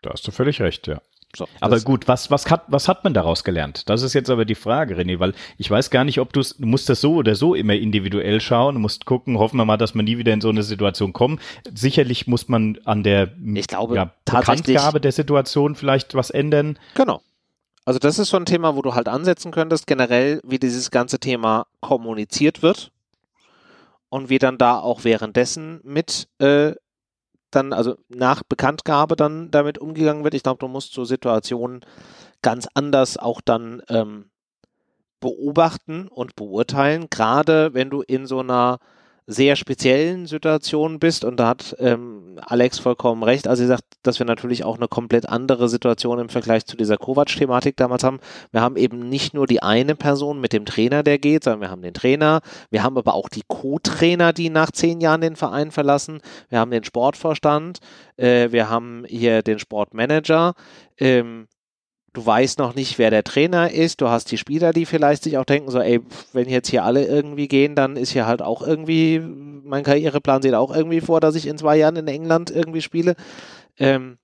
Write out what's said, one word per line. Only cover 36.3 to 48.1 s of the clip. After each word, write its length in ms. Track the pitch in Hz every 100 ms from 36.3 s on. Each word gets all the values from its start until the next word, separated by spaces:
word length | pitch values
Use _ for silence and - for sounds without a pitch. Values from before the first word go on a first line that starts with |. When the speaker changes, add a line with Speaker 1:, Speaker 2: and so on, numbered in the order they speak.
| -
Speaker 2:
beurteilen, 720 | 104 95 123 139 139 160 165
gerade 600 | - 110 135 151 156 156
wenn 160 | 127 135
du 120 | 139
in 240 | - 131 135
so 140 | 131
einer 380 | 127 123 123 127 _ _ _ _ -
sehr 280 | 110 139 139
speziellen 720 | - 135 131 131 165 180 165
Situation 720 | 151 160 156 - 151 160 156
bist. 240 | 165 160
Und 140 | 120 123
da 80 | 117
hat, 260 | 123 - -
ähm, 580 | 127 120 120 104 90 90 -
Alex 320 | 120 123 -
vollkommen 460 | 127 123 123 113
recht, 240 | 110 135 104
als 100 | 123
sie 80 | 123
sagt, 160 | 123 _ _
dass 160 | - 117
wir 60 | 120
natürlich 360 | 113 120 120
auch 140 | 101 110
eine 100 | 117
komplett 420 | - 120 117 113
andere 400 | 117 131 127 120
Situation 520 | 117 123 113 120 120
im 80 | 117
Vergleich 360 | 123 110 113
zu 120 | - -
dieser 200 | 107 104
Kovac-Thematik 800 | - 135 147 - 139 123 139 135
damals 280 | 123 123
haben. 160 | 131